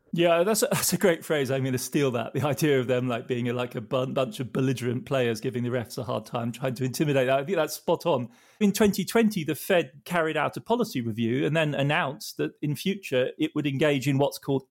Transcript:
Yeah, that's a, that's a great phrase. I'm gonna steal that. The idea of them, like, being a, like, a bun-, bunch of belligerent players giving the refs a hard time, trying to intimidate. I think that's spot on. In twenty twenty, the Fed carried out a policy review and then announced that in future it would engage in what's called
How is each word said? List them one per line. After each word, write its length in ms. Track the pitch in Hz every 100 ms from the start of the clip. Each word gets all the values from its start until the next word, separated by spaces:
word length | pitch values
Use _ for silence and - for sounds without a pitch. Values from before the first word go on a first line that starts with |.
| _
Yeah, 320 | 165 170 170
that's 200 | 180 214
a, 40 | 190
that's 220 | 165 -
a 40 | 175
great 280 | 202 165 -
phrase. 260 | 156 131
I'm 140 | 135 131
gonna 120 | 127
steal 320 | - 147 139
that. 220 | 120 117
The 100 | 143
idea 360 | 147 135 156 135
of 80 | 127
them, 220 | 127 127
like, 180 | 123 123
being 220 | 123 123
a, 40 |
like, 220 | 120 123 127
a 60 |
bun-, 320 | 107 135 131
bunch 260 | 127 131 -
of 140 | 120
belligerent 520 | - 131 127 120 120 -
players 360 | 135 120 110
giving 200 | 131 120
the 80 | 120
refs 280 | 123 113 -
a 60 |
hard 220 | 120 117 -
time, 280 | 123 117
trying 200 | 113 135 117
to 100 | 131
intimidate. 420 | 120 156 135 127
I 160 | 135
think 140 | 147 180
that's 160 | 156
spot 320 | - - 165 170
on. 240 | 143 120 - _ -
In 100 | 208
twenty 320 | 190 214 190
twenty, 400 | 185 226 226 214
the 120 | 151 147
Fed 360 | - 185 147 143 -
carried 320 | 170 160 156
out 180 | 143 -
a 60 |
policy 400 | - 233 233 135
review 440 | 117 107 113 127 156
and 80 |
then 220 | 156 151 143
announced 640 | 139 156 151 151 - -
that 160 | 151 -
in 160 | 147 143
future 540 | 185 196 - 127 131 -
it 140 | 156 151
would 120 | 147
engage 400 | 135 156 143 127
in 100 | 135
what's 200 | 139 -
called 260 | - 139 -